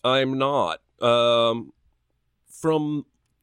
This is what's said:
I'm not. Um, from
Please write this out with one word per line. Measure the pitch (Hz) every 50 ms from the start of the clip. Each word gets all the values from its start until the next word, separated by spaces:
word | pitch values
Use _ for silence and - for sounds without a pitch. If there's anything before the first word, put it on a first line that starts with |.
I'm | - 123 131 135 135 131 135 135
not. | 135 139 143 131 101 82 80 - _ _ _ -
Um, | - 120 117 120 117 120 117 117 117 117 113 117 - 69 - _ _ _ _ _ _ _ _ _ _ _ _ _ _ _
from | - - - 160 160 156 151 151 151 147 139 _ _ _ _ _ _ _